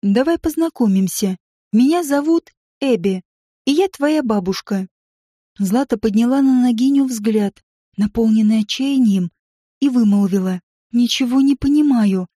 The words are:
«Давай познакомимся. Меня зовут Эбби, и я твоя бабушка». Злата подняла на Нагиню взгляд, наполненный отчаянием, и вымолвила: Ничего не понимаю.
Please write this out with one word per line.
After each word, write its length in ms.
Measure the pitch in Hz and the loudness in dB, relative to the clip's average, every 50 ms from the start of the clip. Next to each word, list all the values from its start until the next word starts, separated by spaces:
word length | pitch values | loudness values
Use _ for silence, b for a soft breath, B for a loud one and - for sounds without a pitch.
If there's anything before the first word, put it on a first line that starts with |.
| - | 0
«Давай 340 | 202 196 233 269 302 339 330 | 0 0 2 2 0 -2 -2
познакомимся. 1000 | _ 330 311 - 320 330 - - 247 214 190 190 190 185 - - - 196 185 - _ _ _ _ _ _ | _ -6 -2 -2 -4 -4 -2 -2 0 0 2 0 0 -2 -4 -4 -4 -4 -4 -6 _ _ _ _ _ _
Меня 320 | - 214 247 269 320 349 349 | 0 2 2 4 2 0 -2
зовут 460 | 277 285 285 285 311 330 330 - - _ _ _ _ _ _ | -2 -2 -2 0 0 0 0 -2 -6 _ _ _ _ _ _
Эбби, 420 | - 277 247 202 170 196 190 185 - _ _ _ _ _ _ _ _ | -2 0 0 0 0 -2 -4 -4 -8 _ _ _ _ _ _ _ _
и 60 | - | -2
я 160 | 285 302 381 381 | 0 0 0 -2
твоя 340 | - - 285 294 311 311 | -2 -4 -2 0 0 0
бабушка». 640 | 285 233 220 208 185 180 190 - - - 214 190 190 185 _ _ _ _ _ _ _ _ _ _ _ _ _ _ | 0 0 -2 -2 -2 -4 -6 -6 -6 -6 -6 -6 -6 -8 _ _ _ _ _ _ _ _ _ _ _ _ _ _
Злата 400 | 202 185 196 247 277 - - 214 | -4 -2 0 -2 0 -2 -4 -2
подняла 440 | - 226 196 214 233 240 262 277 | -2 -2 0 0 0 0 0 2
на 200 | 277 269 262 254 | 2 2 2 2
Нагиню 440 | 247 247 240 220 247 269 277 277 277 | 2 0 0 0 0 0 2 2 0
взгляд, 580 | 262 254 220 208 226 214 214 208 196 - - _ _ _ _ _ _ _ - | 0 -4 -4 -4 -2 0 0 -2 -2 -6 -8 _ _ _ _ _ _ _ -4
наполненный 640 | 202 208 - 226 226 226 220 220 220 214 220 220 | -4 -2 0 0 0 2 2 2 2 2 2 0
отчаянием, 720 | 214 208 - - 262 277 277 269 254 220 196 190 180 175 _ _ _ _ _ _ _ _ _ _ | -2 -4 -4 -6 -4 -2 0 2 2 2 2 0 -2 -4 _ _ _ _ _ _ _ _ _ _
и 100 | - 285 | -2 0
вымолвила: 720 | 254 247 233 208 202 202 202 196 180 202 185 185 185 180 _ _ _ _ _ _ | 2 2 2 2 2 2 0 0 0 -2 -2 -2 -6 -6 _ _ _ _ _ _
Ничего 500 | - 240 240 233 - - 277 247 247 269 | -2 0 0 0 0 -2 -2 0 0 2
не 140 | 269 277 285 | 2 2 0
понимаю. 720 | 262 - 277 285 294 302 294 269 233 214 202 190 185 185 175 _ | 0 0 0 2 2 2 2 2 2 2 2 0 0 -4 -6 _